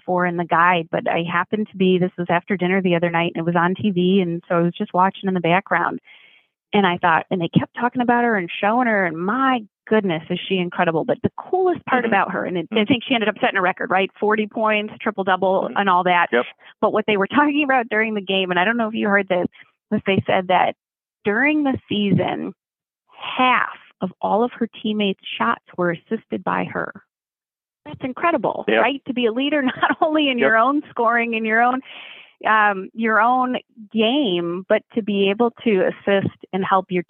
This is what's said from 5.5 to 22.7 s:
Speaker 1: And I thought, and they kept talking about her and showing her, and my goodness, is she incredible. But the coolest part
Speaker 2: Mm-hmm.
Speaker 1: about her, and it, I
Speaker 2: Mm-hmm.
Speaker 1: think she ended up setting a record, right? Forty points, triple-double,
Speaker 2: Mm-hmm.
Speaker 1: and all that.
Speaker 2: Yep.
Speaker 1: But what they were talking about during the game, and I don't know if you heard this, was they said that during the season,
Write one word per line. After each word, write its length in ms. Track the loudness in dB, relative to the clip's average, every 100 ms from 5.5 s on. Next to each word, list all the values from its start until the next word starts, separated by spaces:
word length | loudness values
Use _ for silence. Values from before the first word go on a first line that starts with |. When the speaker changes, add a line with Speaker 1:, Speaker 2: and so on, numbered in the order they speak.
| 0 0 -2 -2 -6 -12 -20 -20 _ _ _ _
Speaker 1:
And 160 | 2 2
I 100 | 2
thought, 280 | 2 2 0
and 120 | -2
they 80 | 0
kept 260 | 0 0 -2
talking 260 | -4 0
about 220 | 0 2
her 140 | 2 0
and 120 | -2 -2
showing 260 | 0 0 0
her, 180 | 0 0
and 120 | -2
my 480 | -4 0 0 0 -4 _ 0
goodness, 340 | 0 2 -2 -4
is 100 | -8 -4
she 100 | -2
incredible. 460 | -2 -2 0 0
But 140 | -2 -2
the 100 | -2 -4
coolest 480 | -4 0 0 0 -2
part 200 | -2 0
Speaker 2:
Mm-hmm. 80 |
Speaker 1:
about 180 | 0 0
her, 140 | -4 -4
and 120 | -4
it, 120 | -4
I 40 | -2
Speaker 2:
Mm-hmm. 100 | 0
Speaker 1:
think 180 | 0 0
she 80 |
ended 140 | -2 -2
up 80 | -2
setting 160 | -2 0
a 40 |
record, 280 | -2 -2 -2
right? 180 | 0 -2 -2
Forty 300 | 0 0 -2
points, 460 | -2 0 0 -4 -8
triple-double, 640 | -6 -4 0 0 2 0
Speaker 2:
Mm-hmm. 140 | 0 -2
Speaker 1:
and 120 | 2
all 160 | 2 4
that. 220 | 2 2
Speaker 2:
Yep. 140 | 0 -2 -8 -20 _
Speaker 1:
But 140 | 0
what 100 | 0 0
they 100 | 0
were 100 | 0
talking 360 | 2 2 2 2
about 240 | 0 0
during 240 | 0 -2
the 80 | -2
game, 300 | -2 -2 0
and 80 | 0
I 40 |
don't 140 | 0 0
know 100 | -2
if 60 |
you 160 | -2 0
heard 180 | 2 2
this, 200 | -2 -2 -6 -20 _ _
was 80 | -4 0
they 180 | 0 0
said 220 | 0 2
that 280 | 2 2 -4 _ _ _ _ -2
during 380 | 0 2 2
the 140 | 0 -4 -4
season, 640 | -2 2 2 0 -4 -8 -12 _